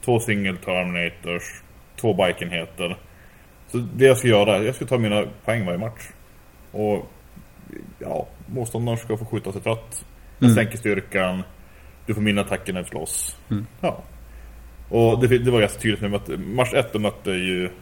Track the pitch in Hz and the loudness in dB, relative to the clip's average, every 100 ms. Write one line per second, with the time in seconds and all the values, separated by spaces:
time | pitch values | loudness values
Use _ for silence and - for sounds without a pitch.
0 | - 120 117 104 98 90 - 92 90 87 | 2 0 2 -2 0 -4 -2 -2 0 -2
1 | 85 - 85 87 - - - - - - | -4 -6 -8 -8 -8 -18 -20 -20 -20 -4
2 | 113 95 92 87 87 87 82 - 90 - | 0 4 4 2 -4 -6 -8 -6 -6 -6
3 | - - - - - - - 123 117 117 | -14 -20 -20 -20 -20 -20 -8 -6 -6 4
4 | 131 123 123 107 101 98 110 131 - 123 | 6 6 6 6 6 4 2 -4 -2 0
5 | 110 104 78 - - 117 92 87 113 - | 2 2 0 -6 -4 -2 0 -2 -4 -8
6 | - - - - - - - 101 107 101 | -18 -20 -20 -20 -20 -20 -14 -2 0 0
7 | - - - - - - - - - - | -4 -18 -20 -20 -20 -20 -20 -18 -18 -14
8 | - 78 - - - 123 113 113 117 117 | -8 -6 -8 -12 -10 -8 -6 -4 -4 -4
9 | - 107 110 107 95 98 101 113 - - | -4 -6 -4 -6 -6 -6 -4 -4 -6 -14
10 | - - - - 127 117 110 - 110 98 | -14 -20 -20 4 6 6 4 -2 -2 -2
11 | - 98 92 92 92 - - - - - | -2 -2 0 -2 -8 -14 -20 -20 -20 -20
12 | - 107 104 101 95 95 - 92 87 - | -6 -2 2 2 0 -4 -4 -6 -6 -8
13 | 80 - - - - 104 113 - 180 - | -6 -6 -6 -10 -6 -6 -6 -6 -6 -6
14 | - - - - - - - - - 113 | -12 -18 -18 -18 -18 -20 -20 -20 -2 4
15 | 117 123 123 123 120 120 101 - 110 101 | 6 6 6 4 4 4 4 2 -2 -2
16 | 104 101 - 78 92 110 123 - 117 107 | -2 -4 -4 -8 -6 -2 0 2 0 0
17 | 104 - - 92 92 92 90 87 | -2 -2 -4 -2 0 -2 -4 -8